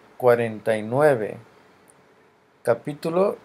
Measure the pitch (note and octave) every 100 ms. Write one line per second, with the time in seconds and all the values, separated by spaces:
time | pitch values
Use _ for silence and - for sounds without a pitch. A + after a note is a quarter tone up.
0 | - - B2 A#2 A#2 G#2+ A2 A2 G#2+ B2
1 | D3+ B2 G#2 - - - _ _ _ _
2 | _ _ _ _ _ _ - A#2 - D3
3 | E3+ E3+ G3+ -